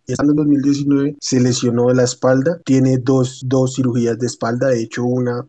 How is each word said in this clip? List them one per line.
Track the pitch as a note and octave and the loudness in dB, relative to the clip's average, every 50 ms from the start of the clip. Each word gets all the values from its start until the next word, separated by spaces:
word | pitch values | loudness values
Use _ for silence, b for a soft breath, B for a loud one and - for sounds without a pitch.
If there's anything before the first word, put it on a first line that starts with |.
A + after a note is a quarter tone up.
| - | -10
y | - | -8
estando | B2 B2 C#3 D3 D3 | -4 -2 0 2 2
en | |
dos | D3 D3+ D3 | 2 2 2
mil | C#3+ C3+ | 2 2
diecinueve | C3 C#3+ C#3+ C#3+ C#3+ C#3+ C#3+ C#3 C#3 D3 C#3+ - | 2 0 0 0 0 0 0 0 0 -2 -4 -8
se | - - C3 B2+ | -6 -2 0 2
lesionó | B2 B2 B2 - B2+ B2 A#2 A#2+ A#2+ B2 B2+ | 2 2 0 0 0 0 0 2 2 2 4
la | B2+ | 2
espalda. | B2 A#2+ - - - B2+ C3 C3 C3+ E3 F3 F3 - | 2 0 -2 -2 0 2 2 2 2 0 -2 -4 -2
Tiene | - C3 C3+ C3 C3 C3 B2+ | 0 2 2 4 2 2 0
dos, | A#2 C#3 C3+ C3 B2+ B2+ - - C3 | 2 2 2 2 2 0 -4 -8 -6
dos | B2 C3+ C3 C3 B2+ C3 | -2 0 0 0 0 -2
cirugías | C3+ B2+ B2 A#2 B2 A#2 A#2 A2+ A2+ | -2 -2 -2 0 0 0 -2 -2 -2
de | B2 | -4
espalda, | A#2 - - - A2+ A#2+ B2 C3+ C3+ | -6 -6 -6 -4 -4 -2 0 0 0
de | B2+ A#2 | 0 0
hecho | A2+ A2+ - B2 A#2+ | -2 -6 -6 -4 -2
una | B2 B2 B2+ B2 A#2+ A#2+ B2 B2 | -2 -2 -2 -2 -4 -4 -6 -10